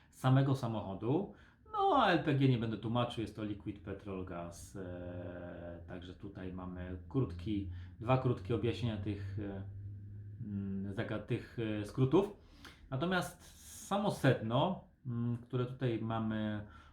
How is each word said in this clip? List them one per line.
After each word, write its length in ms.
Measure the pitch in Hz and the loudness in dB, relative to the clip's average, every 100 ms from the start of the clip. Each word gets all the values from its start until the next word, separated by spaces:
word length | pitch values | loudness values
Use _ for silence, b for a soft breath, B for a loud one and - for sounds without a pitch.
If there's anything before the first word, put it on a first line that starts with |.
| B | B
samego 440 | - 131 135 139 131 | 0 6 6 6 2
samochodu. 800 | 113 110 92 95 110 165 202 B B B - | 0 -2 -4 -4 2 2 0 B B B -8
No, 200 | 427 392 269 | 2 4 6
a 120 | 208 | 6
L 160 | 165 | 6
P 100 | 156 | 4
G 160 | 135 131 | 6 6
nie 80 | 120 | 6
będę 200 | 113 110 | 2 -2
tłumaczył, 440 | 110 120 120 - | 0 2 2 0
jest 140 | 104 - | -4 -4
to 80 | |
liquid 360 | 104 101 107 101 | -6 -4 -6 -8
petrol 460 | 104 92 101 92 87 | -8 -8 -6 -6 -6
gas. 500 | 85 87 - - 101 | -6 -8 -10 -12 -10
E, 1040 | 87 90 90 90 90 90 87 87 87 87 - | -8 -8 -8 -8 -8 -8 -10 -10 -10 -10 -10
także 260 | 90 90 | -10 -10
tutaj 400 | 87 98 92 92 | -12 -12 -8 -8
mamy 440 | 90 90 90 90 90 - | -8 -8 -8 -6 -8 -2
krótki, 600 | 131 123 - 110 101 - B B B | 0 0 -2 -2 -2 -2 B B B
dwa 180 | 113 127 | 2 4
krótkie 380 | 127 117 - 113 | 4 0 0 2
objaśnienia 420 | 113 107 120 104 | 2 0 -2 -2
tych, 420 | 107 98 - 101 | -2 -2 -4 -4
e, 240 | 101 98 - - - - - - - - 107 | -4 -6 -8 -8 -10 -10 -12 -12 -12 -8 -4
mm, 480 | 101 98 98 98 | -2 0 -2 -2
zaga-, 260 | 101 101 107 | -2 -2 -2
tych, 380 | - 113 - - 110 107 | -2 -4 -4 -4 -2 -2
e, 40 | 104 | -2
skrótów. 480 | - 131 165 208 - B B B B B | 2 6 6 4 -2 B B B B B
Natomiast 680 | 127 170 180 170 - - - - - - | -2 2 2 0 -8 -20 -20 -18 -14 -2
samo 240 | 208 208 | 2 2
sedno, 720 | 135 139 107 110 123 175 185 - - 131 | 4 4 4 2 2 2 0 -8 -12 -6
mm, 320 | 117 120 120 | -2 0 -2
które 280 | - 127 123 | -2 -2 -2
tutaj 340 | - 127 113 | 0 0 0
mamy, 640 | 113 113 110 110 107 104 107 B B | 0 0 0 0 0 -2 -6 B B